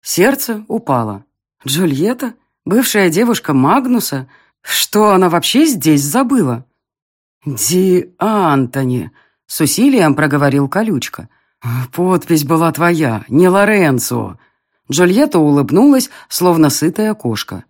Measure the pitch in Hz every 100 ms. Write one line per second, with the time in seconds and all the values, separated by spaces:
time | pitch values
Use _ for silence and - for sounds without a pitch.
0 | - - 208 277 - 214 214 226 - 131
1 | 110 101 _ _ _ _ 135 143 180 135
2 | 185 240 254 214 _ _ - 202 247 214
3 | 185 160 240 226 - 135 135 233 254 240
4 | - 139 131 _ _ _ - - - 208
5 | 214 190 185 170 - 240 320 226 156 147
6 | 143 180 262 262 151 117 - _ _ _
7 | _ _ _ _ - 123 - 180 190 180
8 | 175 _ 208 214 180 139 123 135 131 123
9 | - _ _ _ _ - 151 - 262 269
10 | 160 143 151 143 143 139 139 185 220 151
11 | - - - _ _ _ 120 120 127 -
12 | 180 185 - 165 143 160 165 160 170 170
13 | 147 110 - 139 180 190 202 208 165 127
14 | - 120 104 - _ _ _ _ _ 143
15 | 180 196 302 175 151 143 135 156 277 269
16 | - - - - 180 165 151 - 156 156
17 | 214 214 123 107 - 104 -